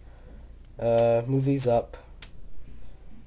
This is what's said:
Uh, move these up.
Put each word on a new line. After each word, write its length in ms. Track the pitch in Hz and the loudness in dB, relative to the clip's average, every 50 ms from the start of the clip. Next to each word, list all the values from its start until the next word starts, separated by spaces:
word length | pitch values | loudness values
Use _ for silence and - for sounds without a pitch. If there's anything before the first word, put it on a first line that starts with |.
| - - - - - - - - - - - - - - - | -18 -20 -20 -20 -18 -18 -18 -18 -18 -18 -18 -18 -20 -16 -8
Uh, 440 | - 113 117 117 117 117 117 117 117 117 | -2 2 4 6 6 6 6 4 4 2
move 200 | 127 135 135 135 | 2 2 2 2
these 200 | 139 139 139 123 | 2 2 2 4
up. 320 | 123 117 117 - - - - - - - - - - - - - - - - - - - - - - - - - - - - - | 4 4 4 2 0 -8 -16 -18 -16 -12 -10 -10 -10 -10 -10 -8 -6 -6 -6 -6 -6 -8 -8 -8 -8 -10 -12 -14 -14 -14 -14 -12